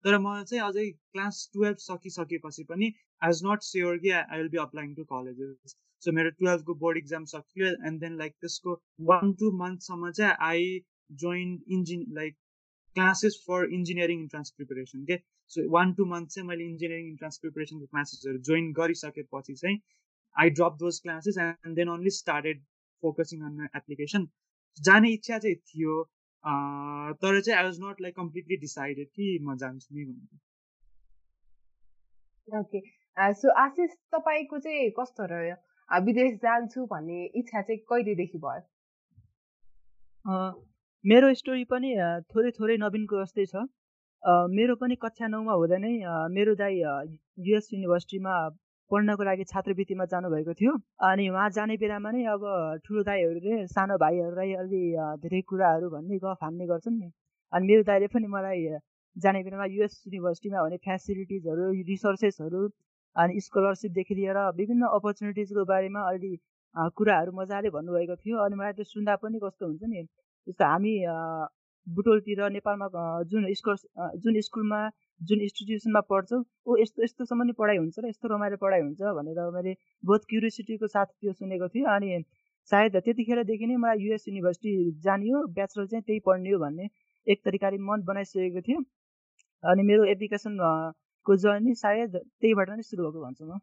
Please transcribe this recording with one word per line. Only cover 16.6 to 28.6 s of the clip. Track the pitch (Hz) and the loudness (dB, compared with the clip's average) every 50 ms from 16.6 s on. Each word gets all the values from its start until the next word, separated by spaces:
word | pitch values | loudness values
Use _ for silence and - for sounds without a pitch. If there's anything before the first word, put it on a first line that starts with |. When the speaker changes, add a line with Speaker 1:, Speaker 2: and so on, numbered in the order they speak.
| 170 | -8
Speaker 1:
इन्जिनियरिङ | 170 165 156 170 165 165 165 165 | -10 -8 -8 -6 -6 -6 -8 -10
इन्ट्रान्स | 160 156 143 160 156 151 | -12 -14 -12 -12 -14 -14
प्रिपरेसनको | - - 156 143 156 156 151 156 156 143 | -10 -12 -10 -8 -8 -10 -10 -10 -16 -14
क्लासेसहरू | 135 - 147 143 - - - - 135 131 | -6 -4 -4 -4 -4 -10 -12 -8 -8 -8
जोइन | 127 127 139 160 160 165 160 | -6 0 0 0 0 0 -2
गरिसकेपछि | 151 160 165 165 165 - - 151 - 156 139 _ - 139 139 - 139 | -2 -2 0 0 -2 -4 -6 -12 -12 -12 -14 _ -12 -14 -12 -14 -14
चाहिँ | 127 170 185 202 208 _ _ _ _ _ _ _ _ _ _ _ 156 | -6 -4 -4 -4 -4 _ _ _ _ _ _ _ _ _ _ _ 4
I | 156 165 | 4 4
dropped | 147 147 170 175 160 147 | 6 4 2 2 2 -2
those | 165 175 165 - _ | -4 -4 -4 -4 _
classes | 175 160 160 151 202 196 185 | -10 -10 -4 -4 -4 -2 -2
and | 170 170 170 _ - 165 165 165 | -2 -4 -4 _ -12 -6 -2 -2
then | 175 170 | -2 -2
only | 170 170 180 196 | -2 -2 -2 -2
started | 196 - - - 151 147 143 156 156 139 139 _ _ _ _ _ _ _ - | -2 -2 -4 -2 -2 -2 -2 -4 -6 -6 _ _ _ _ _ _ _ _ -4
focusing | 160 147 165 160 - 170 156 151 | -4 -2 -2 -4 -4 -4 -12 -12
on | 143 147 | -10 -10
my | 147 151 143 - | -10 -10 -10 -10
application। | 143 _ - 143 135 147 147 - 202 180 151 _ _ _ _ _ _ _ _ _ 156 147 | -12 _ -12 -10 -8 -8 -2 -2 -2 -2 -2 _ _ _ _ _ _ _ _ _ 0 6
जाने | 190 190 214 220 233 | 8 10 10 8 6
इच्छा | 226 214 - - 226 | 2 -2 -4 -6 -6
चाहिँ | 220 214 214 175 | -2 -2 -2 -4
थियो, | 214 _ _ _ 156 160 156 156 160 165 _ _ _ _ _ _ _ - | -4 _ _ _ -4 -2 -2 -2 -2 -4 _ _ _ _ _ _ _ -6
अ, | 156 143 143 143 143 143 143 143 143 147 147 147 151 151 | -4 -2 -2 -2 -4 -6 -8 -8 -10 -10 -8 -8 -10 -8
तर | _ 180 190 196 196 | _ 2 4 4 4
चाहिँ | 196 220 220 185 | 4 2 2 2
I | 185 | 2
was | 185 175 | 0 -2
not, | 165 196 202 | -6 -10 -12
like, | 196 - 185 180 175 | -10 -10 -12 -10 -8
completely | 185 180 165 151 180 170 156 190 160 | -8 -10 -8 -8 -12 -6 -6 -6 -6